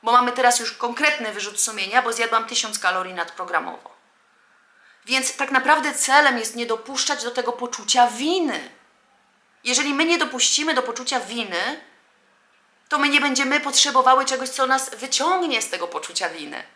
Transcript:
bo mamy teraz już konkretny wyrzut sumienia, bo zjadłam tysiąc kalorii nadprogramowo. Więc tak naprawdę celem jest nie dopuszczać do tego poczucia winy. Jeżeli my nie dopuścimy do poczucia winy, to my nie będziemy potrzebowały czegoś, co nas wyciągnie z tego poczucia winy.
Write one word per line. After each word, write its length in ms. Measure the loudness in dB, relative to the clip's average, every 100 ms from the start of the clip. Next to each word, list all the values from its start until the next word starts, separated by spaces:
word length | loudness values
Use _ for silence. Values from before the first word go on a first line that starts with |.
bo 80 | 4
mamy 200 | 4 4
teraz 280 | 2 2 2
już 120 | -2
konkretny 600 | -6 -6 0 0 0 -6
wyrzut 280 | -8 -8 -4
sumienia, 420 | -4 -2 0 0
bo 100 | 0
zjadłam 340 | -2 0 0 0
tysiąc 320 | -4 -4 -2
kalorii 360 | -2 -2 -4
nadprogramowo. 800 | -6 -8 -8 -4 -2 -4 -12 -18 -20 _ _ _ _ _ _ _ _ _ _
Więc 320 | -2 -2 0 -4
tak 140 | 0
naprawdę 440 | 0 4 4 2
celem 440 | -2 4 6 6 2
jest 180 | -4 -4
nie 100 | -4
dopuszczać 580 | -4 -4 -4 -2 -2
do 60 | -4
tego 220 | -4 -4
poczucia 540 | -4 -6 -8 0 6 6
winy. 640 | 4 0 0 0 -4 -8 -18 _ _ _ _ _ _ _ _
Jeżeli 300 | -2 0 0
my 100 | 0
nie 140 | 2 2
dopuścimy 560 | 0 0 0 2 0
do 80 | 0
poczucia 380 | -2 -6 -4 -4
winy, 600 | -4 -8 -4 -4 -4 -6 -14 _ _ _ _ _ _ _ _ _ _
to 100 | 0
my 100 | 2
nie 120 | 2
będziemy 400 | 2 0 2 0
potrzebowały 640 | 2 2 4 4 6 6
czegoś, 240 | 4 -2 -4
co 180 | -2 2
nas 240 | 2 0
wyciągnie 720 | -8 -4 0 2 2 0 -2
z 80 | -2
tego 180 | -6 -6
poczucia 400 | -8 -6 -6 -6
winy. 340 | -6 -12 -12 -14